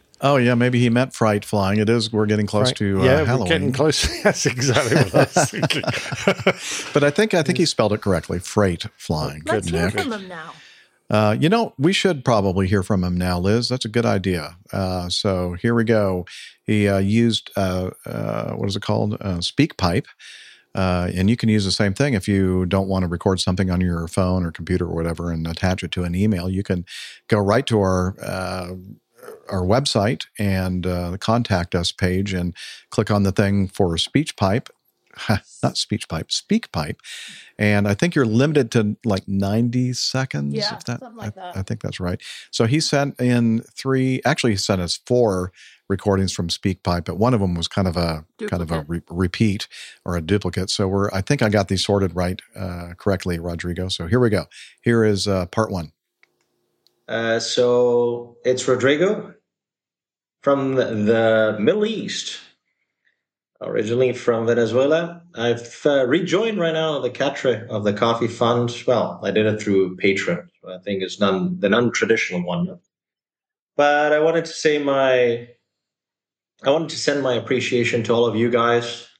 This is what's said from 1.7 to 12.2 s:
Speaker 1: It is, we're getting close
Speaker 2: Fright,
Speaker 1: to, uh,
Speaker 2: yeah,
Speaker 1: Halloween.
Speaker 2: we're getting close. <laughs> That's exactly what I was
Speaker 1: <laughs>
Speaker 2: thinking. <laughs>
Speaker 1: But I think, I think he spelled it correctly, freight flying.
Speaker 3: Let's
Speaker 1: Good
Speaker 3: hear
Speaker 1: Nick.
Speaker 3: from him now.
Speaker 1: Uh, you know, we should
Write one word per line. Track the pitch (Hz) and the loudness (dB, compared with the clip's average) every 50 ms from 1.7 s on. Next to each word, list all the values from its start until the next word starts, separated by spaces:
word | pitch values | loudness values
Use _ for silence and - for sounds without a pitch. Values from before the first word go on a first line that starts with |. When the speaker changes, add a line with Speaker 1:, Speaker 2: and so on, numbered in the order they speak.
| 101 107 | 2 2
Speaker 1:
It | 107 104 | 2 2
is, | 117 120 110 110 113 | 2 2 0 -2 0
we're | 107 107 | 0 0
getting | 107 107 107 104 | 2 2 0 0
close | 101 - 104 101 127 | 0 2 2 2 2
Speaker 2:
Fright, | - | 0
Speaker 1:
to, | - 107 98 98 95 | 0 -2 0 2 2
uh, | 92 | 4
Speaker 2:
yeah, | 127 135 151 156 | 4 4 4 4
Speaker 1:
Halloween. | - 120 127 | 2 0 0
Speaker 2:
we're | 104 90 | 0 0
getting | 165 180 - 139 127 | 0 0 0 0 0
close. | 135 147 156 139 - - - - - - | 2 2 2 2 2 0 -2 -2 0 0
<laughs> | |
That's | 214 175 - - | 0 2 2 0
exactly | 139 120 123 127 139 117 - 139 117 123 | -2 -2 0 0 2 2 2 2 4 4
what | - 139 - - | 4 4 4 4
I | 147 | 2
was | 143 - - 180 151 - | 2 2 2 2 2 0
Speaker 1:
<laughs> | |
Speaker 2:
thinking. | - - - - - 135 - | 0 -2 -2 -2 -2 -2 -2
<laughs> | - - - - - - - - - 185 - - - - - - - - - - - - | -4 -4 -6 -6 -8 -8 -4 0 0 0 0 2 0 0 -2 -4 -8 -8 -8 -6 -2 0
Speaker 1:
But | 147 139 | 2 2
I | 143 | 2
think, | 139 - 214 220 - | 2 2 0 2 2
I | 175 156 | 0 0
think | - - - | 0 0 0
he | 175 | 0
spelled | - - - 117 104 104 | 0 0 2 0 2 0
it | 107 - | 0 0
correctly, | 104 92 82 - - 90 90 | 0 0 0 0 -2 -6 -6
freight | - - - 107 101 95 87 82 - 110 - | -6 -4 0 2 2 2 2 -2 -6 -12 -16
flying. | - - - 85 76 76 73 71 76 76 | -12 -6 -4 -4 -4 -4 -6 -8 -8 -4
Speaker 3:
Let's | - - - - 87 | -2 -2 -2 -2 -2
Speaker 1:
Good | 82 | -2
Speaker 3:
hear | - - | 0 0
Speaker 1:
Nick. | - - - | 0 0 -2
Speaker 3:
from | - 277 220 | -4 -4 -6
him | 208 190 185 | -8 -10 -12
now. | 175 165 156 165 - - - - - - _ _ _ _ _ - | -14 -14 -14 -16 -18 -20 -20 -20 -20 -20 _ _ _ _ _ -2
Speaker 1:
Uh, | - 107 107 104 107 123 | 0 2 2 2 2 2
you | 135 160 | 2 2
know, | 208 233 226 - - | 2 2 0 -2 -4
we | - 135 170 196 | 0 0 0 2
should | - - 196 175 139 | 2 2 0 0 0